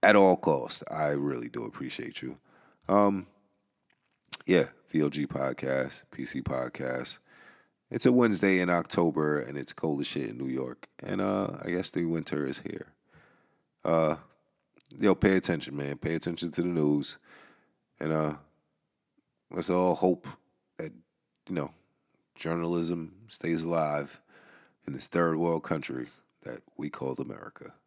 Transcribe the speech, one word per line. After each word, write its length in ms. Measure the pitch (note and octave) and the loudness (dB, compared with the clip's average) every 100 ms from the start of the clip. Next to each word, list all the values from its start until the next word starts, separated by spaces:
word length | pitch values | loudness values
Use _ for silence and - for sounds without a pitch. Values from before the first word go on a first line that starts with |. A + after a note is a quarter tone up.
at 140 | G2+ G#2 | 8 10
all 200 | F#2+ F2+ | 8 6
costs. 460 | - D2 A#1+ - - | 4 0 0 -8 -8
I 180 | - D2+ | -2 0
really 400 | D2 C#2+ C2 A#1 | 0 -2 -4 -6
do 160 | A#1 | -8
appreciate 580 | - - - - E2+ - | -10 -10 -10 -8 -10 -10
you. 160 | - - _ _ _ _ - | -12 -12 _ _ _ _ 2
Um, 380 | G2+ G2+ G2 F#2 _ _ _ _ _ _ _ _ _ _ - - | 4 6 2 -6 _ _ _ _ _ _ _ _ _ _ -8 2
yeah, 200 | F2+ C#2+ - _ | 2 2 -4 _
V 140 | D#2+ | 0
O 80 | D2 | 0
G 160 | D2 C#2+ | -2 -6
Podcast, 800 | C#2 C2+ B1+ C2+ C2+ C2 - - | -4 -4 -4 -2 -2 -2 -6 -18
P 120 | - | -12
C 160 | C2 C#2 | -8 -6
Podcast. 800 | - C2 B1+ - C2 B1+ - - _ - - - _ _ _ | -4 -4 -6 -6 -6 -6 -8 -12 _ -20 -20 -20 _ _ _
It's 160 | A#2 C3 | 2 4
a 60 | |
Wednesday 480 | B2 A#2+ G2 G2 F#2 | 6 6 6 4 4
in 100 | F2+ | 4
October, 680 | F2 E2 - E2+ D#2 D2+ D2 | 2 2 2 2 2 0 0
and 180 | C2 C#2+ | -2 -8
it's 140 | C#2 | -8
cold 280 | - D#2+ C#2+ | -4 -2 -2
as 60 | C#2+ | -2
shit 240 | - A#1+ | -4 -6
in 80 | A#1 | -6
New 100 | C2 | -4
York. 400 | C2 C2 B1 - _ | -4 -4 -8 -18 _
And, 160 | - G2 | -6 -2
uh, 380 | G2 G2 G2 - | 0 0 0 -4
I 80 | - | -4
guess 200 | F2 F#2 | -2 -2
the 140 | - | -2
winter 420 | E2+ E2 D2+ D2+ C#2 | -2 -2 -2 -2 -2
is 140 | C#2 | -4
here. 320 | - - - _ _ - _ _ _ _ _ _ | -6 -10 -12 _ _ -20 _ _ _ _ _ _
Uh, 320 | - E2 D#2+ D#2 - _ _ _ _ _ - - | 0 2 2 0 -8 _ _ _ _ _ -20 0
yo, 160 | G#2 | 2
pay 220 | F#2 G#2 F#2+ | 4 4 4
attention, 400 | - E2 C#2+ C#2+ | 2 -2 -2 -8
man. 220 | C#2+ C#2+ | -6 -6
Pay 160 | E2 | -4
attention 360 | E2 E2+ E2+ E2+ | -4 -4 -4 -6
to 100 | D2+ | -2
the 60 | F2 | -2
news. 500 | E2+ D2 D2 C#2+ - _ - - _ _ _ _ _ | 2 2 2 0 -10 _ -20 -20 _ _ _ _ _
And, 120 | D#2 | -4
uh, 240 | D#2 D#2 D2+ - _ _ _ _ _ _ _ _ _ _ | 0 -2 -4 -14 _ _ _ _ _ _ _ _ _ _
let's 200 | F2+ E2 | -6 0
all 240 | F2+ F#2 | 2 4
hope 320 | E2+ F#2 F2+ - - _ _ _ _ | 4 2 0 -4 -18 _ _ _ _
that, 140 | - - _ _ _ _ - | -12 -12 _ _ _ _ -8
you 60 | |
know, 180 | F2 C#2+ - _ _ _ _ _ | -6 -6 -10 _ _ _ _ _
journalism 800 | - E2 E2+ E2+ F2 E2 F2 E2 - A2+ | -10 -4 -2 0 0 0 -4 -6 -14 -16
stays 340 | - E2+ E2 | -8 -2 -2
alive 580 | E2 E2+ D2+ D2 C#2+ - _ - - - _ _ - | 0 0 0 -2 -4 -12 _ -20 -20 -20 _ _ -12
in 60 | |
this 140 | C#2 - | -10 -4
third 300 | E2+ E2+ D#2+ | 0 2 2
world 260 | E2+ E2 | 0 0
country 460 | - D#2+ C#2+ C2 B1 _ _ _ | -2 -4 -4 -8 -10 _ _ _
that 180 | - - _ - | -14 -14 _ -10
we 140 | D2+ | -10
called 300 | - C2 C2 | -6 -6 -6
America. 520 | - - - - - - | -8 -10 -16 -18 -20 -20